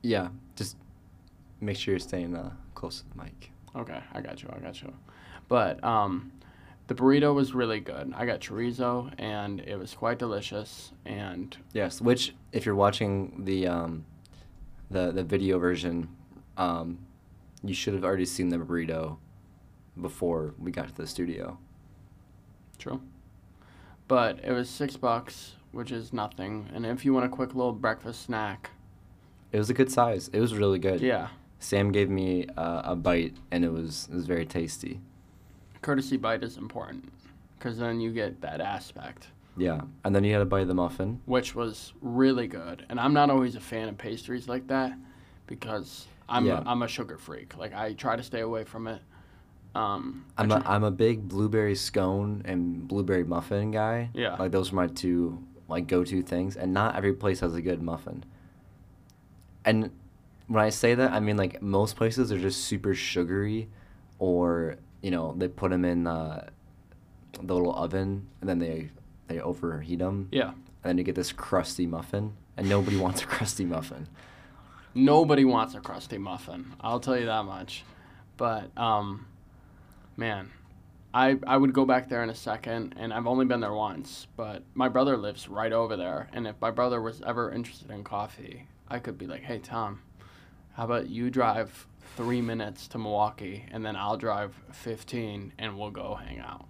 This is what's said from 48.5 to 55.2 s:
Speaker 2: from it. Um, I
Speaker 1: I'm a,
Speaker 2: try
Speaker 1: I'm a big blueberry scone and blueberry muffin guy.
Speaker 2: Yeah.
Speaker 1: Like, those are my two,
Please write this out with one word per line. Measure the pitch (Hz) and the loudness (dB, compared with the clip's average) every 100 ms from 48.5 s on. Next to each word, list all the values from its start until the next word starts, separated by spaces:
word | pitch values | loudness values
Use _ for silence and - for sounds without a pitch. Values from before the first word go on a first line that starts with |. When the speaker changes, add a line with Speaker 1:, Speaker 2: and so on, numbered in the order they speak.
| 113 | -4
Speaker 2:
from | 107 113 113 | -6 -8 -8
it. | 104 - - - - - - - | -8 -12 -20 -20 -20 -20 -20 -8
Um, | - 107 98 65 - - - | -2 0 -2 -4 -10 -10 0
I | |
Speaker 1:
I'm | 107 | 4
a, | 107 | 4
Speaker 2:
try | - | 4
Speaker 1:
I'm | 101 | 2
a | 107 | 2
big | 95 113 110 98 | 4 4 4 -2
blueberry | 95 107 110 104 | 0 2 4 2
scone | 98 - 104 92 98 101 104 | 0 0 0 2 2 0 -4
and | 101 92 87 82 82 | -2 -2 0 -2 -2
blueberry | 98 95 92 | -2 2 2
muffin | 87 85 - 101 107 | 2 0 0 0 0
guy. | 107 110 117 120 | 2 2 0 -2
Speaker 2:
Yeah. | 117 117 90 | -2 -2 0
Speaker 1:
Like, | 92 | 2
those | 95 90 | 2 2
are | 95 | 2
my | 87 | 0
two, | 87 92 87 | 0 2 2